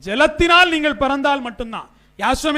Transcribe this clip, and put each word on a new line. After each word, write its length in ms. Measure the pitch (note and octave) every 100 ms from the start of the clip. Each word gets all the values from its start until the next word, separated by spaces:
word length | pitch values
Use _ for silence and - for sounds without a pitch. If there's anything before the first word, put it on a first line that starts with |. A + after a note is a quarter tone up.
| D3
ஜலத்தினால் 680 | A3 D#4 D#4 E4+ F4 F4+
நீங்கள் 260 | E4 D4+ D4
பிறந்தால் 420 | C4+ C#4 C#4 C#4 A#3+
மட்டும்தான், 420 | - A#3 G#3 - _ _ -
யாசுவ 340 | G3+ C4+ D#4